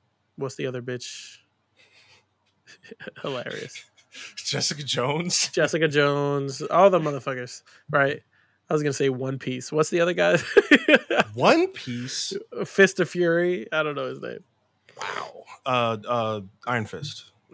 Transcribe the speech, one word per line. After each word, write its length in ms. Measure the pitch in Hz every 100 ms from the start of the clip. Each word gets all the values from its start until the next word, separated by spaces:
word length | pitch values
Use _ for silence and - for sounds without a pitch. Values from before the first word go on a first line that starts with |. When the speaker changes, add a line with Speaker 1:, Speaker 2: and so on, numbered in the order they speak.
| _ _ _ -
Speaker 1:
what's 180 | 139 -
the 100 | 139
other 160 | 123
bitch?" 560 | 123 123 - - - -
<laughs> 1800 | _ _ _ _ _ _ _ _ _ _ _ _ _ - - - - -
Hilarious. 640 | 147 127 - - - - - _ _ - - -
Speaker 2:
Jessica 460 | - 143 - 147
Jones. 680 | 139 131 123 151 175 - -
<laughs> 40 |
Speaker 1:
Jessica 360 | - 151 165 160
Jones. 760 | 143 143 143 143 143 139 135
All 280 | 151 165 196
the 80 | 180
motherfuckers, 640 | 156 139 127 127 123 - _ - -
right? 320 | 147 139 151 _ _ _ _ -
I 40 |
was 100 | 156
gonna 100 | 147
say 160 | 131 139
One 280 | 127 131 135
Piece. 320 | - 127 -
What's 200 | 151 160
the 100 | 175
other 140 | 170
guy? 240 | 175 175 175 - - - 285
<laughs> 500 | - 285 - - 107
Speaker 2:
One 340 | 107 170 320 370
Piece? 640 | - - 120 123 - - - - -
Speaker 1:
Fist 340 | - - 190 -
of 80 | 175
Fury. 580 | 175 170 170 175 180 -
I 100 | 156
don't 120 | 156
know 120 | 139 127
his 120 | 131
name. 200 | - 107 _ _ _ _ _ -
Speaker 2:
Wow. 460 | 98 95 - - - -
Uh, 320 | 135 123 117 110 101
uh, 320 | 120 110 107 95 _ -
Iron 200 | 120 107
Fist. 460 | 87 147 - - _ _